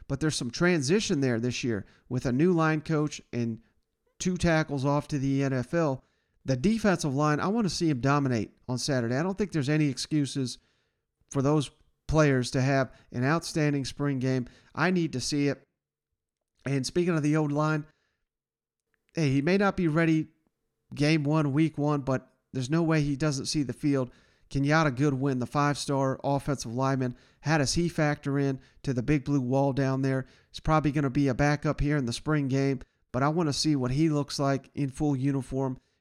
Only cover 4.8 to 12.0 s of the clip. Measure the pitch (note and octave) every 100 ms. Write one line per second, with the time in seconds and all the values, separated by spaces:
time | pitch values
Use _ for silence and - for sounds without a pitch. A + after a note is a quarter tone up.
4.8 | C3+ C#3+ C#3+ D3 C3+ C3+ C#3 C3 A#2+ E3+
5.8 | D#3 C3 _ _ _ _ - C3 F3 A3+
6.8 | G#3 E3+ D#3 C3 D3+ D3 E3+ A3+ G3+ -
7.8 | E3 C3+ C3 C#3+ C#3 A#2+ G2+ _ - B2
8.8 | - C3 A#2 B2+ F3+ G3 G#3 D#3+ C3+ D3+
9.8 | D3+ B2+ - D3+ C#3 C#3+ B2+ - _ _
10.8 | _ _ _ _ - C#3 C3+ D3+ C3+ _
11.8 | _ _